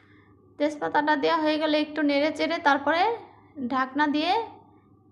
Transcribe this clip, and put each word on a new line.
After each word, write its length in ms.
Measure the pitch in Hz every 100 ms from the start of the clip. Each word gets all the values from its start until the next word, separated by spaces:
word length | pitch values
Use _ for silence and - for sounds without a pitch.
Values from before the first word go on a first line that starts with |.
| - - - - _ -
তেজপাতাটা 560 | 294 302 330 302 294 302
দেওয়া 220 | 302 320
হয়ে 160 | 302 311
গেলে 180 | 311 302
একটু 220 | 302 302
নেড়ে 280 | 294 285 302
চেড়ে 240 | 302 311 339
তারপরে 380 | 294 285 285 320 403 466 - - - - 247
ঢাকনা 340 | 262 262 277 302
দিয়ে 240 | 294 320 415 440 - - - _ - _